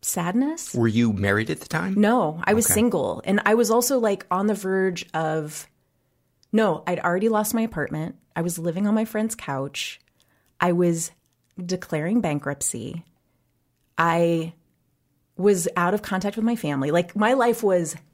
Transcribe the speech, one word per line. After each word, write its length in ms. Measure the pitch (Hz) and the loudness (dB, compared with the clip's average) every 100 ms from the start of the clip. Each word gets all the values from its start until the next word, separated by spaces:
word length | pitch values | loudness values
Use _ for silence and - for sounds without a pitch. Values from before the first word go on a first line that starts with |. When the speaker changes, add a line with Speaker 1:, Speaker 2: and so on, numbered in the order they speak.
Speaker 1:
sadness. 720 | - - 170 208 277 330 - | -6 -4 -2 0 0 -2 -6
Speaker 2:
Were 140 | - 117 | 0 2
you 240 | 110 117 | 4 2
married 380 | 104 98 101 110 | 2 2 0 0
at 100 | 151 | -6
the 60 | - | -4
time? 260 | 160 180 | -4 -2
Speaker 1:
No, 460 | 196 208 247 170 160 | 2 2 4 0 -2
I 100 | 175 | 0
was 120 | 214 226 | 2 2
Speaker 2:
Okay. 80 | |
Speaker 1:
single. 480 | - 240 185 117 82 | 2 2 2 -2 -4
And 160 | - 196 | -2 0
I 100 | - | 4
was 160 | 220 220 | 4 4
also, 280 | 233 240 262 | 4 2 2
like, 280 | 226 196 - | 2 -2 -2
on 160 | 180 202 | -2 0
the 80 | |
verge 520 | 208 190 190 190 175 - | -2 0 0 0 -2 -6
of, 540 | 160 160 156 151 156 - _ _ _ _ _ _ _ _ | -4 -2 -2 -6 -10 -18 _ _ _ _ _ _ _ _
no, 300 | 214 214 156 - | 2 2 0 -2
I'd 140 | 180 | -4
already 280 | - 180 220 | 0 2 2
lost 260 | 214 214 | 2 0
my 80 | 226 | -2
apartment. 540 | 226 165 147 - 156 - _ - | -2 -2 -4 -4 -6 -10 _ -4
I 60 | |
was 160 | 170 170 | -4 -2
living 280 | 165 165 208 | -4 -2 0
on 80 | |
my 100 | 220 | 0
friend's 300 | 220 214 220 | 0 -2 -4
couch. 680 | 220 - 135 139 139 - - _ _ _ _ _ _ | -6 -6 -6 -6 -6 -10 -12 _ _ _ _ _ _
I 120 | 175 | 0
was 380 | 175 175 165 165 _ _ _ _ - | 4 4 2 -4 _ _ _ _ -16
declaring 560 | 180 180 - 156 156 226 | -8 -8 -4 -4 0 0
bankruptcy. 840 | 180 147 143 143 - 120 110 170 - _ _ _ _ _ _ _ _ - | 0 -2 -4 -4 -6 -6 -8 -12 -14 _ _ _ _ _ _ _ _ -2
I 540 | 165 165 170 170 160 - _ _ _ _ _ _ _ - | 0 4 2 2 -2 -10 _ _ _ _ _ _ _ 0
was 320 | 190 196 165 - | 2 2 2 0
out 180 | 175 | 0
of 80 | 208 | 0
contact 340 | - 185 196 202 | -2 -4 -2 -2
with 80 | |
my 120 | 220 233 | -2 0
family. 340 | 151 139 139 | -2 -2 2
Like, 260 | 165 175 - | 0 0 0
my 160 | 214 | 2
life 300 | 262 240 - | 4 2 2
was 340 | 208 185 165 - _ | 2 2 0 -8 _